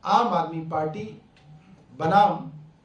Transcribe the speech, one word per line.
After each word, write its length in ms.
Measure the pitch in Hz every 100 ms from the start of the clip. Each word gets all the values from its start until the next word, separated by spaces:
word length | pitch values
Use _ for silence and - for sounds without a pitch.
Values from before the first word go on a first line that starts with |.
आम 240 | - 208 233
आदमी 420 | 175 165 165 160
पार्टी 520 | 160 156 208 214 214 _ _ - - - - _
बनाम 600 | 131 160 196 208 165 - - - _